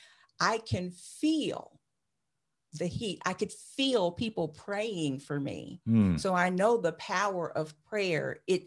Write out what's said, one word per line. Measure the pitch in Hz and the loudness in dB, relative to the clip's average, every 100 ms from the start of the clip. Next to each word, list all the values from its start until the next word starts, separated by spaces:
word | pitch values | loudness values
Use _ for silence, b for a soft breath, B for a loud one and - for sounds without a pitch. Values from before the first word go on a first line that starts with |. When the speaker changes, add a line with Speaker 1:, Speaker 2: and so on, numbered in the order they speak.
| b b b - | b b b 0
Speaker 1:
"I | 175 220 - | 0 0 -2
can | 202 180 | -4 -4
feel | 180 - - 302 320 190 - - _ _ _ _ _ _ _ _ _ _ | -10 -18 -2 0 2 0 -4 -10 _ _ _ _ _ _ _ _ _ _
the | 151 175 | -6 -4
heat. | - 214 - 185 | -4 -6 -4 -4
I | |
could | 185 202 | -2 -4
feel | - - - 269 240 175 | -6 -10 -2 2 2 2
people | 175 226 202 156 | 0 -4 -2 -4
praying | - - 202 226 180 151 135 | -6 -6 -4 -4 -2 -2 -2
for | - 143 | -4 -4
me." | 139 87 - - 113 | -4 -8 -12 -8 2
Speaker 2:
Mm. | 113 98 80 | 6 6 4
Speaker 1:
So | 190 | 2
I | 180 180 | 2 2
know | 180 214 233 | 4 4 4
the | 170 | 2
power | 165 - 185 202 185 160 | -2 -4 0 0 -2 -4
of | - 156 - | -4 -4 -8
prayer. | _ 214 190 151 135 - - | _ -2 0 0 -2 -4 0
It | 185 | 0